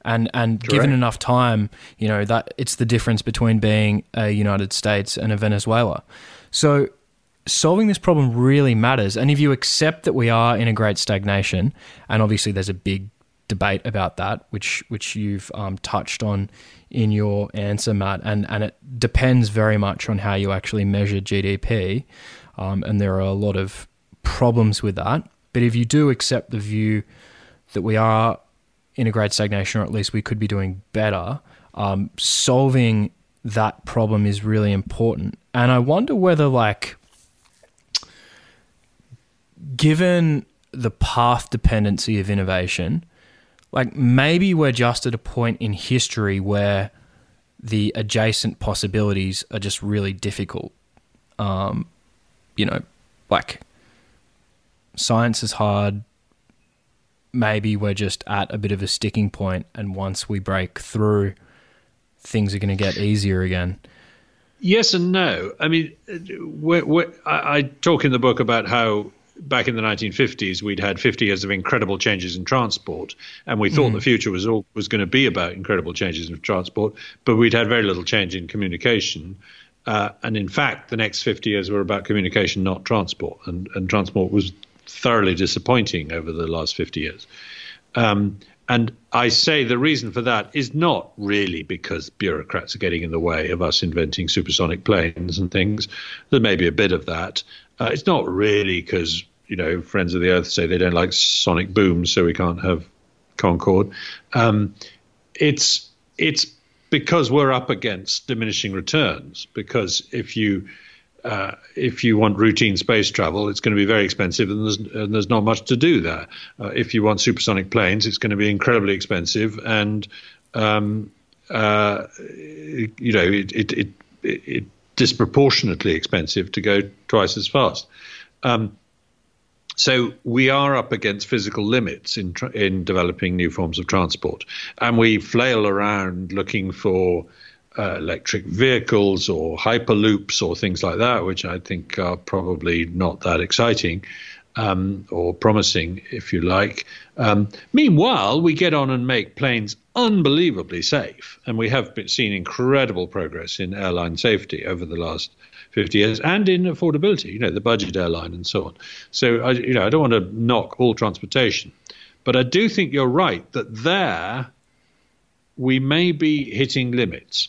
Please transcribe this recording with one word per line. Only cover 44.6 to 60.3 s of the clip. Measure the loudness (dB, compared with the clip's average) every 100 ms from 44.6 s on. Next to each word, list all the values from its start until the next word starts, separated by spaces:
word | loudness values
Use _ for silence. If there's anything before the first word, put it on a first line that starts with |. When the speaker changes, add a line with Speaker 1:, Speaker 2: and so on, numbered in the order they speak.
| 2
Speaker 1:
just | 2 2 0
at | -4
a | -4
point | -6 -2 -2 -2
in | -4
history | -4 0 0 0 -2 0 0
where | 0 0 2 0 -2 -10 _ _ _ _ _ _
the | -4 0 0 -2
adjacent | -2 0 0 0 -4 -4
possibilities | -4 -4 -2 0 0 0 -2 -4 -8
are | -8
just | -6 -6
really | -2 -2 -2
difficult. | -4 -6 -6 -6 -8 -10 -16 _ _ _ _ _ -6
Um, | -4 -2 -2 -4 -8 _ _ _ _ _ _ -4
you | -2
know, | -2 -8 _ _ _ _
like, | -2 -2 -12 -20 _ _ _ _ _ _ _ _ _ _ _ _
science | -6 0 2 2 0
is | -4
hard. | 0 0 2 0 -2 -10 _ _ _ _ _ _ _ _ _ _ _ _
Maybe | 0 2 2 0 0
we're | 0
just | -2 -2 -4 -6
at | -4 -4
a | -4
bit | -2
of | -2
a | -4
sticking | -4 -2 0 -2
point, | -2 -4 -4 -6
and | -10 -8 -6
once | -6 -6
we | -6